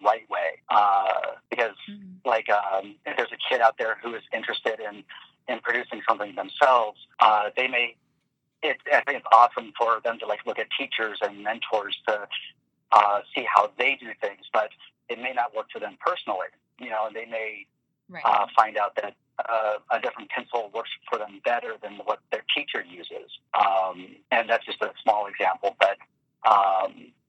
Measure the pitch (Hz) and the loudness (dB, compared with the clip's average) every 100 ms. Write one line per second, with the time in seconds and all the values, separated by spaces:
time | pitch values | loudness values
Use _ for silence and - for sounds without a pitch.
0 | 104 113 - - 82 - - 107 104 98 | 0 0 -2 -4 -4 -6 0 4 4 4
1 | 95 95 - - _ 120 117 101 - 208 | 2 0 -4 -8 _ -2 -2 -4 -16 -18
2 | 185 - 127 113 - 104 98 95 101 104 | -18 -8 0 0 2 2 2 -2 -4 -10
3 | - - 117 113 - 127 113 - 113 107 | -6 -4 -4 -6 -4 2 4 2 -2 -4
4 | 117 113 - 113 117 107 117 110 107 104 | -8 -10 -8 -8 -6 -6 -4 -6 -8 -12
5 | - - - _ - 120 120 117 - 117 | -18 -20 -20 _ -8 -6 -2 -4 -4 -4
6 | 110 104 104 95 95 - - 123 107 - | -2 -2 -4 -8 -10 4 6 6 4 -4
7 | - - 107 107 104 131 127 127 120 - | -18 4 6 6 2 -2 0 0 -2 -6
8 | _ _ _ _ _ _ 151 123 - 139 | _ _ _ _ _ _ -4 -4 2 2
9 | 143 131 - 113 120 - 113 - 117 113 | 2 -4 4 6 6 4 -10 -2 0 0
10 | 117 117 107 104 120 110 107 - 139 - | -2 -6 -6 -6 -6 -6 -6 -6 -6 -4
11 | 110 98 101 101 104 113 - 110 101 - | -6 -4 -6 -4 -6 -6 -4 -4 -2 -6
12 | - 107 101 - - - _ _ _ 113 | -2 -4 -4 -10 -12 -18 _ _ _ 6
13 | 104 101 - 143 113 104 104 - 127 135 | 6 4 -2 -6 2 4 4 2 -2 -2
14 | 117 107 101 98 - 113 107 - - _ | -8 -8 -8 -8 -4 -2 -2 -6 -20 _
15 | - 113 123 123 120 110 - 113 107 - | -12 -8 -4 -4 -4 -4 -8 -10 -12 -4
16 | - 180 - 98 90 - _ _ 123 110 | -4 -2 -4 -6 -6 -12 _ _ -8 -4
17 | 110 107 117 113 110 104 - _ _ _ | -4 -6 -8 -8 -8 -10 -18 _ _ _
18 | _ 175 120 104 101 - 110 107 101 - | _ -4 0 2 2 2 2 0 -2 -2
19 | 101 - _ - 113 113 107 107 - 117 | -8 -10 _ -10 -4 -2 0 -4 -2 -4
20 | 123 - 104 - 123 120 104 110 - - | -4 -8 -10 -10 -4 -4 -4 -8 -8 -12
21 | - 113 104 98 - 120 117 110 104 104 | -6 -6 -6 -6 -2 -2 -2 -10 -12 -8
22 | 107 107 _ - - 151 139 - - 90 | -6 -6 _ -6 -2 -4 -4 -8 -8 -14
23 | - - - - _ - 98 95 95 90 | -16 -16 -16 -20 _ 2 4 2 0 -4
24 | 90 - _ 120 113 117 - - 107 - | -16 -20 _ -4 0 0 -2 -6 -6 -2
25 | - 104 101 95 95 95 98 - 98 98 | 0 0 -2 -2 -2 0 -2 4 4 4
26 | - _ _ _ 113 104 98 95 95 - | -8 _ _ _ 4 6 6 2 0 -6
27 | - _ | -20 _